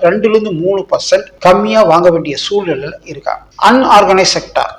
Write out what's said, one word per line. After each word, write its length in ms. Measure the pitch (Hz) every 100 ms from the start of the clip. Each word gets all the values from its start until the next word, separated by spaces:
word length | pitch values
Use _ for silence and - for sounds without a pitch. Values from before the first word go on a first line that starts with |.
| 175
ரெண்டுல 300 | 208 214 214
இருந்து 180 | 208 160
மூணு 180 | 180 196 -
பர்சன்ட் 380 | 156 - 190 208 - 180
கம்மியா 360 | 190 214 220 185
வாங்க 180 | 165 175 165
வேண்டிய 220 | 151 131 -
சூழ்நிலையில 500 | 202 180 135 147 - -
இருக்காங்க. 300 | 143 - - - - 208
அன்ஆர்கனைஸ்ட் 680 | 254 262 208 190 190 175 165
செக்டார் 380 | - 139 -